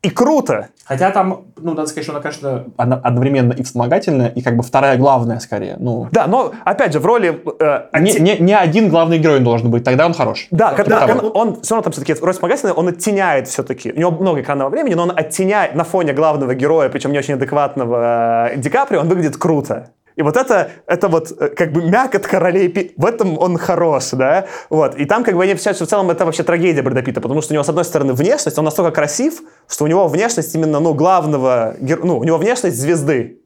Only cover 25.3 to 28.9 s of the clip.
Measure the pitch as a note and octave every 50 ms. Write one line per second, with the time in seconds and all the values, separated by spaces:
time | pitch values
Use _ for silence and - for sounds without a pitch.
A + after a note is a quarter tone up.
25.3 | F#3+ E3+ F#3 F#3+ G3 F#3+ - G#3+ G3 - E3+ D#3 G#3+ G#3 F#3+ F3 E3+ - F#3+ E3
26.3 | D#3+ - E3 - F3+ F3 E3 F#3 D#3+ C#3+ A#2 C3 B2+ C3 B2+ C3+ - C3 - A#2
27.3 | C3+ D#3 D3+ - D#3 D3+ C#3+ D#3+ D#3 F3 E3+ E3+ - D#3 C#3 C3+ C3 B2 D3+ G3
28.3 | C#4 D4 - - - - D#3 D#3 D3+ - F3+ E3